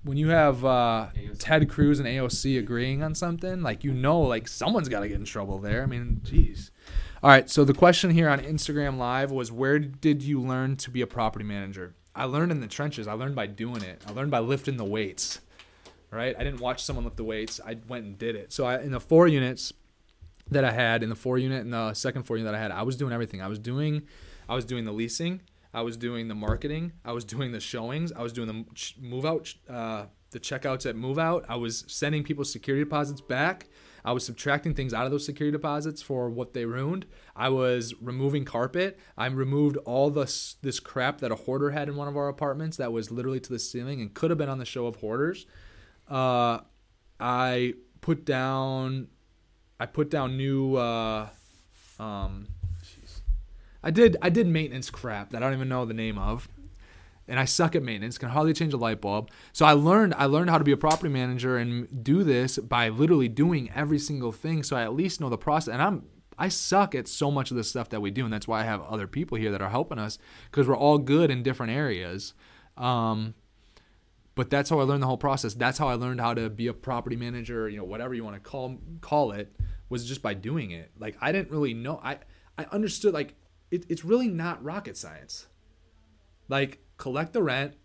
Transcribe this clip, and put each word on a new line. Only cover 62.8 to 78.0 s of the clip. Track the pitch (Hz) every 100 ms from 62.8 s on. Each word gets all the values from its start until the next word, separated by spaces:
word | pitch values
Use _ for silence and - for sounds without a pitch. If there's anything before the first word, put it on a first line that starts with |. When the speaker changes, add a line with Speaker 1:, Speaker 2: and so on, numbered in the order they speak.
| 117
Speaker 1:
literally | 110 160 165 120
doing | 110 160 165 117
every | - 147 151
single | 147 143 120
thing. | 107 156 160
So | 135 131
I |
at | 113
least | 131 185 -
know | 139
the | 120
process. | - 151 160
And | 123
I'm, | 170 170 - - _ -
I | 185
suck | - - 190 196
at | 131 117
so | - 143
much | 143 131
of | 123
the |
stuff | 110 127 113
that | 110
we | 101
do, | 107
and | 120
that's | 107 110
why | 110
I |
have | 110 104
other | 76 107 98
people | 135 170 113
here | 110
that | 98
are | 98
helping | 117 - 127
us, | 107 - - - -
'cause | - 127
we're |
all | 107 143 151
good | 127 151 160
in | 127
different | 123 127 117
areas. | 127 147 92 90 95 - - - - - -
Um, | 123 120 113 110 110 - _ _ _ - _ _ _ _ _
but | - 127
that's | 143 139
how | 156
I |
learned | 135 143
the | 135
whole | 127
process. | 143 139 117
That's | 110 123 135
how | 147
I | 120
learned | 123 123
how | 117
to | 117 110
be | 104 117
a |
property | 117 - 120 - 117
manager, | 120 120 117 117 110
you | 104
know, |
whatever | 92 107